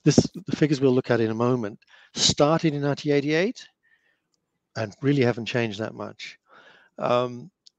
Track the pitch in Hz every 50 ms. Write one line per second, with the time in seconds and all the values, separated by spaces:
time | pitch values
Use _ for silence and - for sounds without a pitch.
0 | - 156 139 - - - - - - - - - 160 143 151 127 139 135 123 127
1 | - - 123 113 113 110 113 110 117 120 131 123 113 101 107 - _ _ - -
2 | - _ - - - - - - 147 143 160 160 - 160 143 143 143 143 139 -
3 | - 147 143 143 135 147 156 160 185 226 254 - - - _ _ _ _ _ _
4 | _ _ _ _ _ _ _ _ _ _ _ _ _ _ - - 110 104 - -
5 | - 135 143 143 123 120 117 123 113 101 - 123 117 110 101 98 110 - - 117
6 | 104 104 104 - - - - _ _ _ - - - - - - _ _ _ -
7 | - 127 120 123 127 123 123 120 151 180 _ _ _ - _